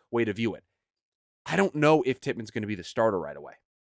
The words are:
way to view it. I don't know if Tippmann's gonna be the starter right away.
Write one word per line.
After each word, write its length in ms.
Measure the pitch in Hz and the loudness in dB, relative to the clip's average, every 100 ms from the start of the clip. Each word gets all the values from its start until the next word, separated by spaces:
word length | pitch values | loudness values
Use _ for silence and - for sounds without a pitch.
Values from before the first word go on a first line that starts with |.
| _ | _
way 140 | 120 | 0
to 80 | 113 | 0
view 220 | 101 113 | 0 -4
it. 100 | 80 _ _ _ _ _ _ _ _ - | -4 _ _ _ _ _ _ _ _ -4
I 80 | |
don't 220 | 165 196 151 | 0 0 4
know 260 | 147 156 | 4 6
if 160 | 127 127 | 2 -2
Tippmann's 300 | 139 120 107 | -4 -6 -8
gonna 160 | 117 104 | -6 -6
be 80 | |
the 80 | 101 | -6
starter 360 | 85 - 113 95 | -6 0 2 2
right 180 | 73 71 | -4 -10
away. 160 | 71 - _ _ | -16 -20 _ _